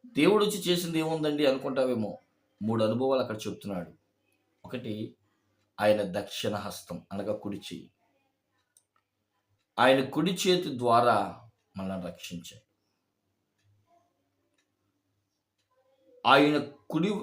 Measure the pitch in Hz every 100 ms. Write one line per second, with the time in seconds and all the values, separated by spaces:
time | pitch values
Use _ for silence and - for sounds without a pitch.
0 | - 131 165 214 208 202 170 175 165 160
1 | 156 160 151 147 143 135 139 135 127 120
2 | 104 90 _ _ _ _ 104 113 107 117
3 | 131 131 123 107 107 - 104 92 82 -
4 | _ _ _ _ _ _ - 123 117 107
5 | 117 _ _ _ _ _ _ - 107 104
6 | 101 98 - - 110 101 95 92 - 85
7 | - 98 104 104 101 95 - 85 - _
8 | _ _ _ _ _ _ _ _ _ _
9 | _ _ _ _ _ _ _ - 123 135
10 | 113 151 175 190 190 180 156 127 120 117
11 | 120 110 92 - - _ _ 98 95 95
12 | 87 - - 87 - - _ _ _ _
13 | _ _ _ _ _ _ _ _ 339 349
14 | _ _ _ _ _ _ _ _ _ _
15 | _ _ _ _ _ _ _ _ _ _
16 | _ - 113 139 147 147 - - _ 156
17 | 190 202